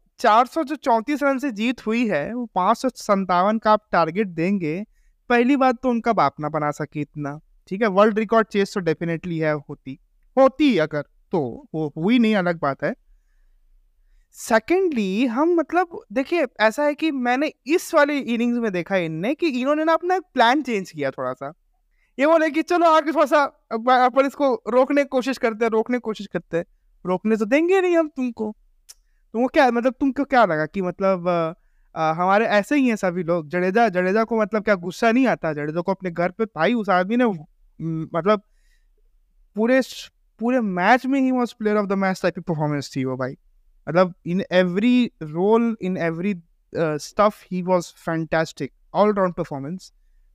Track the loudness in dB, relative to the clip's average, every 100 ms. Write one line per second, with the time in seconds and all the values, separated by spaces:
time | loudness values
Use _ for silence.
0 | _ -2 4 4 4 0 -4 -4 0 0
1 | 0 -2 0 0 -4 -2 -4 -2 -2 -2
2 | 0 -2 -4 -6 -6 0 0 2 -2 -4
3 | -2 0 2 2 2 2 2 2 2 0
4 | 0 0 -4 -2 -2 -2 -2 -6 -8 _
5 | _ _ 0 2 4 4 2 2 0 0
6 | 0 2 0 0 -4 -2 -4 -4 -8 -8
7 | -8 -8 -10 -10 -16 _ _ -4 0 4
8 | 4 2 0 0 0 0 -2 -2 -2 -2
9 | -4 -6 -6 -4 -2 -2 -6 -14 -14 -16
10 | _ _ _ 2 4 4 2 2 0 -4
11 | -8 _ _ -4 -4 -6 -10 -8 -6 -4
12 | 0 2 2 2 0 -2 -4 -4 -6 -6
13 | _ _ _ _ _ _ _ _ _ _
14 | _ _ _ -18 -2 0 2 0 0 0
15 | -2 0 0 0 0 0 0 -2 -2 -6
16 | -8 -6 -2 -2 -2 0 0 2 -2 -2
17 | -4 -2 -2 0 -2 -6 -4 -4 0 2
18 | 2 0 -2 -2 -2 -2 -2 -4 -2 -2
19 | -2 -4 -4 -2 -2 -2 -2 0 0 0
20 | 0 -2 -2 2 2 2 0 -4 -6 -6
21 | -6 -4 -8 -8 -12 -14 _ _ _ _
22 | _ 0 2 4 2 0 0 2 4 4
23 | 2 0 2 2 0 -4 _ -4 2 4
24 | 4 4 0 0 0 0 0 2 2 2
25 | 0 -2 -2 -2 -4 -2 0 0 -2 -4
26 | -6 -10 -8 -8 -4 -6 -6 _ _ _
27 | -4 -2 0 0 2 2 4 2 4 2
28 | 0 -4 -6 -6 -10 -10 _ _ -20 -20
29 | _ _ _ -2 0 4 4 2 0 0
30 | -2 -2 0 4 4 2 -2 -4 -6 -2
31 | 0 0 0 0 -2 -6 _ _ _ -4
32 | -2 0 2 2 2 0 2 2 2 0
33 | -2 -2 -2 -2 -2 -2 0 2 2 2
34 | 0 0 0 -2 -2 -2 0 -2 -2 -2
35 | 0 2 2 0 -4 -6 -4 -4 -4 -4
36 | -6 -4 -4 -4 -6 -2 0 0 0 0
37 | 2 0 0 -2 -10 _ _ -12 -8 -6
38 | -6 -2 0 0 -2 _ _ _ _ _
39 | _ _ _ _ _ -4 2 2 0 -8
40 | -20 _ _ _ -2 0 0 0 4 4
41 | 2 0 2 0 -2 -4 -2 0 0 0
42 | 0 0 -2 -4 -6 -4 -2 -4 -6 -6
43 | -4 -4 -6 -8 _ _ _ _ -2 2
44 | 2 -2 -6 -4 0 2 2 2 2 4
45 | 2 -4 -10 -2 2 2 2 -2 -4 -2
46 | -4 -2 -4 -6 -10 _ _ -4 -2 -4
47 | -6 0 2 0 -6 -6 0 0 -2 -10
48 | -6 -4 -2 -2 -2 -6 -12 -12 _ 0
49 | 2 2 -2 -2 -8 -8 -8 -12 -16 _
50 | _ _ _